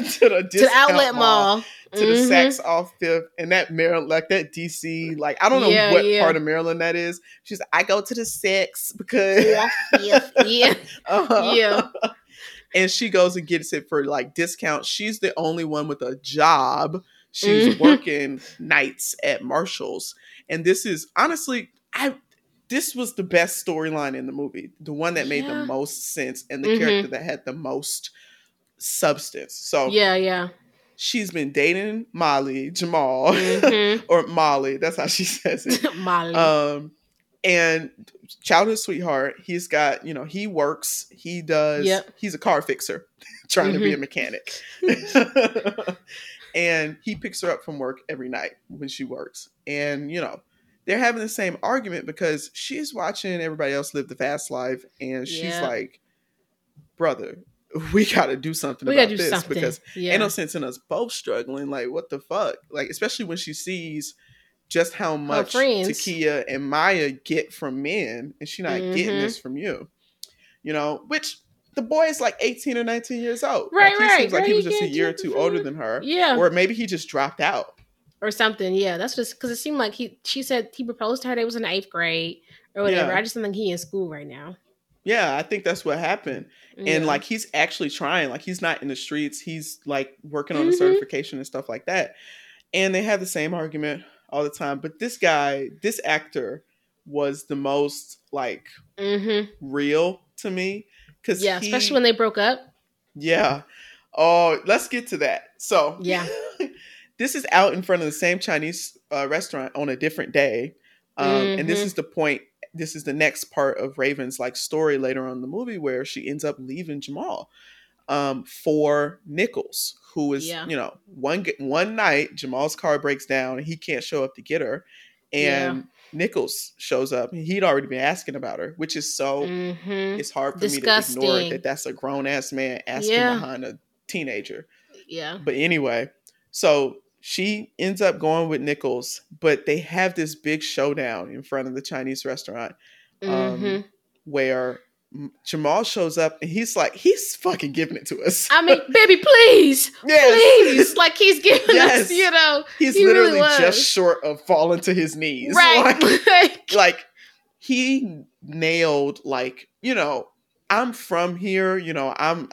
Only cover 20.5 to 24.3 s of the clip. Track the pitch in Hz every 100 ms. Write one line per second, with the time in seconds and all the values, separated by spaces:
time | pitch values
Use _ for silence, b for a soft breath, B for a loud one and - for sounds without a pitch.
20.5 | 160 165 185 226 160 - - 294 330 -
21.5 | 247 190 _ _ - 277 262 _ _ _
22.5 | _ - 262 - 247 226 - 185 180 170
23.5 | - - 160 160 156 139 131 131